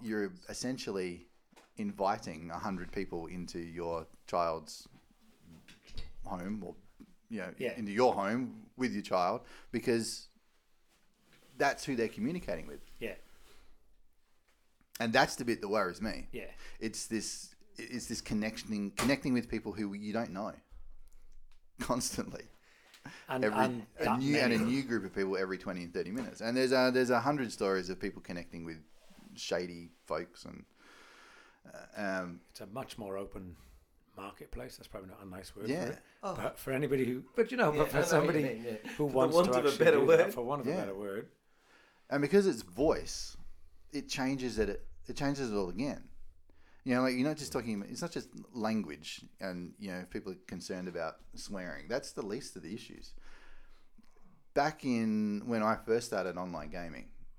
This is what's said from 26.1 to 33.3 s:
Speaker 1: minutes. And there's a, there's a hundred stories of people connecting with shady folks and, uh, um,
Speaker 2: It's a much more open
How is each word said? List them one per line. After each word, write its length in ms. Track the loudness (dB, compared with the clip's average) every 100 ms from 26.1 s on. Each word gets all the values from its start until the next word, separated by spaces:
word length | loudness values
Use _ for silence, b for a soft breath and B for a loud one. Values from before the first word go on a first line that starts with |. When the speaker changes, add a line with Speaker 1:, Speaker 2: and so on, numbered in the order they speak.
Speaker 1:
minutes. 280 | -2 -6 -4
And 160 | 0 2
there's 160 | 6
a, 200 | 6 6
there's 160 | 6 6
a 100 | 6
hundred 320 | 4 2 0
stories 380 | 0 2 2 0
of 100 | -4
people 220 | -4 -6
connecting 420 | -8 -10 -8 -10
with 140 | -10 -10 -14 -20 -20 -20 -20 -12
shady 540 | -2 -2 -2 -8 -14 -18 -4
folks 400 | -4 -4 -12 -16
and, 180 | -16 -18 B B B B B B B B B -20
uh, 280 | -18 -14 -6
um, 380 | -2 -2 -4 -8 -16
Speaker 2:
It's 100 | -16
a 60 | -12
much 300 | -10 -10 -10
more 200 | -8 -6
open 400 | -8